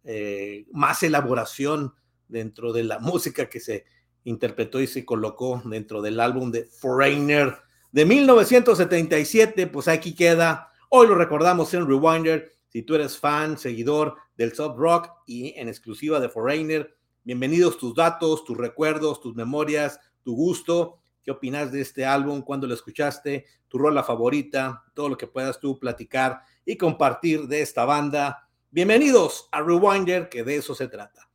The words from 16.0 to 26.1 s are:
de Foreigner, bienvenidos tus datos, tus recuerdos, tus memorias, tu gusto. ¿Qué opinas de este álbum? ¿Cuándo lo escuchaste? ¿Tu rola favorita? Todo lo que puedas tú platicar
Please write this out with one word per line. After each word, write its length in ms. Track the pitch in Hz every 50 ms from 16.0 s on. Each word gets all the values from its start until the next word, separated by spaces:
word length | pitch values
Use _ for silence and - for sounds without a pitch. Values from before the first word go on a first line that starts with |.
| 147 151 156 143
de 100 | 127 113
Foreigner, 680 | - 113 113 127 147 156 156 156 156 151 147 - _ _ _ _ _ _ _
bienvenidos 540 | 120 123 123 131 135 160 175 180 170 175
tus 180 | - - 120 110
datos, 480 | 160 165 170 165 - 170 160 156 - -
tus 140 | - 120
recuerdos, 640 | 120 120 113 - - 156 156 156 156 151 151 143 -
tus 140 | - 123 113
memorias, 640 | 117 113 120 143 147 151 147 151 151 147 139 - _ _ _ _ _ _
tu 120 | 127 117
gusto. 640 | 120 160 180 175 - - - 170 170 165 170 - _ _ _ _ _ _
¿Qué 80 | 139
opinas 400 | 135 - - 127 135 147 147 131
de 100 | 131 139
este 240 | 135 - _ 135 131
álbum? 360 | 131 139 139 139 147 143 139
¿Cuándo 260 | - - 139 139 135
lo 60 | 127 120
escuchaste? 720 | 110 _ - - - 147 143 135 - _ 147 139 131 _ _ _ _ _
¿Tu 100 | _ -
rola 260 | 131 139 151 151 139 127
favorita? 800 | - 120 113 117 123 139 147 143 - - 135 131 131 127 - _ _ _
Todo 160 | - 147 143
lo 80 | 131
que 100 | - 123
puedas 320 | 117 _ 135 131 135 123 -
tú 200 | - 139 131 -
platicar 640 | 131 123 117 - 117 _